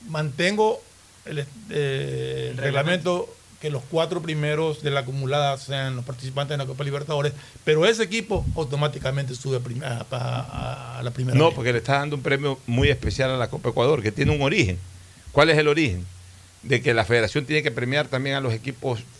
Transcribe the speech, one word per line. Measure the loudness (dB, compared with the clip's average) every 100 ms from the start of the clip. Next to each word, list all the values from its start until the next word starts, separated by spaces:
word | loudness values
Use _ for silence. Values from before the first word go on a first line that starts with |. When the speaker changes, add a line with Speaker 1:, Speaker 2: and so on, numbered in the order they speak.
| -6
Speaker 1:
mantengo | -4 -4 0 0 4 2 2 -6 -20 -20 -20
el, | -8 -6 -6 -10 -6
eh, | -2 0 -2 -4 -4 -4 -4 -6
Speaker 2:
El | -2
Speaker 1:
reglamento | 0 0 2 0 0 -2
Speaker 2:
reglamento. | -4 -10 -20 -10
Speaker 1:
que | -6
los | -6 -2
cuatro | 0 0 -2
primeros | -2 -2 0 0 0 -2
de | 0
la | -2
acumulada | -2 -4 0 2 2 -2
sean | -4 -4 -4 -6
los |
participantes | -8 -10 -8 -6 -4
en | -4
la | -4
Copa | -4
Libertadores, | -4 -4 -2 -2 -2 -4 -16 -6
pero | 2 4 6
ese | 4
equipo | 0 -2 -2 -2 -2 -2
automáticamente | -2 0 0 0 -2 -2 -4 -6
sube | -4 -4
a |
prim-, | -4 -6
a, | -6 -6 -6
a, | -6 -4 -4 -4 -6 -6 -8 -10 -8
a |
la | -8
primera | -4 2 6
Speaker 3:
No, | 6
Speaker 1:
vez. |
Speaker 3:
porque | 4 2
le | 2
estás | 2 0
dando | 0 -2
un |
premio | 0 0 0 -2 0
muy | 4 4
especial | 4 0 0 0
a | 0
la | -2
Copa | -2 -2
Ecuador, | 2 2 2
que | 0
tiene | 0 2
un | 2
origen. | 2 4 2 0 -6 -18 -20 -20 0
¿Cuál | 4 6
es | 6
el | 6
origen? | 4 2 0 -6 -14 -20 -20 -20 -18
De | 0 0
que | 4
la | 2
federación | 4 4 4 0
tiene | 0 0
que | 0
premiar | -2 -2 -2 0
también | -2 -2 -2
a |
los | -2
equipos, | -2 -6 -6 -4 -4 -6